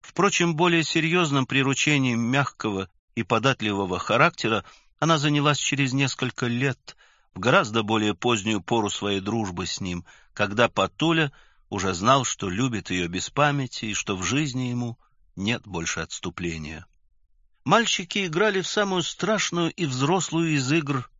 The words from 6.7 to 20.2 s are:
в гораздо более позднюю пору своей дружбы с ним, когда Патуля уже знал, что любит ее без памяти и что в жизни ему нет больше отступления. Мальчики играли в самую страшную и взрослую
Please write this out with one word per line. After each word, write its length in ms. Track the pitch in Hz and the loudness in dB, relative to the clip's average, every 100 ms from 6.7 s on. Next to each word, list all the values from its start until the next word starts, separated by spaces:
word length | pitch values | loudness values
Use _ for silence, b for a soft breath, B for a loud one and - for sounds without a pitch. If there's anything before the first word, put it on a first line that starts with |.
| 123 - - b b b | -4 -12 -20 b b b
в 60 | - | -4
гораздо 420 | 98 180 139 110 | 2 4 4 0
более 320 | 104 110 107 | 2 2 2
позднюю 460 | 101 123 113 98 107 | 0 0 0 2 -2
пору 300 | - 120 104 | 0 0 0
своей 300 | - 101 98 | -2 -2 -2
дружбы 460 | 98 113 104 90 92 | -2 -2 -2 -4 -6
с 140 | - | -6
ним, 240 | 92 87 - b b | -6 -6 -8 b b
когда 340 | - 104 101 120 | -2 -2 4 4
Патуля 640 | - 95 _ 156 160 151 b b b _ | 4 0 _ 0 2 0 b b b _
уже 240 | 98 92 | -4 -2
знал, 300 | 87 104 139 | 0 4 4
что 260 | 120 - 98 | 4 -4 -4
любит 400 | 90 131 110 - | -2 -2 -2 -4
ее 180 | 90 85 | -4 -2
без 220 | 90 - | -4 -6
памяти 560 | - 147 143 127 - 110 | 0 2 2 -4 -6 -6
и 80 | |
что 220 | 98 - 98 | -6 -4 -4
в 60 | |
жизни 420 | 92 131 151 123 | -2 -2 -2 -4
ему 340 | 127 120 120 113 _ _ _ | -4 -4 -6 -8 _ _ _
нет 280 | - 98 120 - | -6 -4 -4 -4
больше 340 | 87 82 - | -6 -6 -6
отступления. 840 | 78 - 90 85 87 80 76 78 - _ _ _ _ _ _ _ | -8 -8 -10 -8 -8 -6 -10 -12 -16 _ _ _ _ _ _ _
Мальчики 640 | - 214 226 - 180 208 190 | 0 2 2 -2 -4 -4 -2
играли 340 | 160 214 196 | 0 0 0
в 80 | 170 | -2
самую 340 | - 202 185 | -2 0 0
страшную 720 | 160 - 180 214 - 170 165 | -2 -4 -2 0 0 0 -2
и 140 | - 165 | -2 -4
взрослую 680 | 127 143 190 | 0 0 0